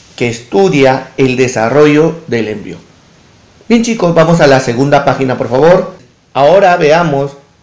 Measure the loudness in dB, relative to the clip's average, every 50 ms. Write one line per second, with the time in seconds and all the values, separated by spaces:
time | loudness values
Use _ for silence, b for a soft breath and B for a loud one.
0 | _ _ _ -6 -6 -6 -6 -8 -10 -6 -2 0 0 2 2 2 2 2 0 0
1 | -6 -8 -4 -2 -2 0 0 0 -2 -2 -2 -2 -2 0 2 2 2 4 4 2
2 | 0 0 -2 -6 -10 -6 -6 -6 -4 -6 -8 -10 -12 -14 -18 -18 -20 _ _ _
3 | _ _ _ _ _ _ _ _ _ _ _ _ _ -2 0 0 0 -2 -4 -2
4 | -2 0 2 2 2 2 2 2 2 2 2 2 0 -2 -2 -2 0 0 0 0
5 | 0 0 -2 -2 -2 -4 -4 -4 -4 -4 0 2 4 4 4 2 0 -4 -10 -18
6 | -20 _ _ _ _ _ -2 0 2 2 4 4 2 2 2 2 2 2 2 2
7 | 0 0 -2 -4 -4 -6 -8 -14 _ _ _ _